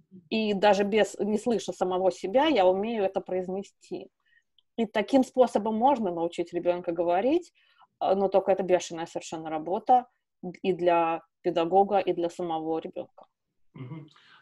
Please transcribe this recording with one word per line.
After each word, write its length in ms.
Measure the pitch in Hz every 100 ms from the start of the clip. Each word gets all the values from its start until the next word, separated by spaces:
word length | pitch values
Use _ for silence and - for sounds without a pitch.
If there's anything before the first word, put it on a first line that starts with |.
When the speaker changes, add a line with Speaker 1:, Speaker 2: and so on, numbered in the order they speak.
| _ 185 -
Speaker 1:
И 240 | 220 214
даже 300 | 196 208 196
без, 320 | 208 214 196 -
не 180 | 202 214
слыша 340 | 247 208 -
самого 380 | 175 185 185 190
себя, 340 | 175 190 233 311
я 180 | 254 185
умею 360 | 190 220 233 190
это 160 | 196
произнести. 880 | - 185 180 190 196 _ - 175 - _ _ _ _ _ _ -
И 80 | 226
таким 380 | 220 208 269
способом 520 | 254 254 240 233 214 220
можно 360 | 254 262 202
научить 420 | 170 170 - 170
ребёнка 380 | 175 175 175 175
говорить, 600 | 170 170 175 240 339 349 _ _ _ _ -
а, 160 | - 190
но 140 | 196
только 220 | 196 190
это 120 | 190
бешеная 420 | 180 180 - 165 165
совершенно 420 | 175 - 165 160
работа 580 | 156 156 202 220 254 240 _ _ _ 180 170
и 100 | 196
для 480 | 170 175 170 165 165 - _
педагога, 560 | 180 170 165 190 196 202
и 140 | 185
для 160 | 170 170
самого 500 | - 175 160 160 160
ребёнка. 460 | 185 - 127 _ - _ _ _ _ -
Speaker 2:
Мгм. 320 | 123 156 147 _ _ _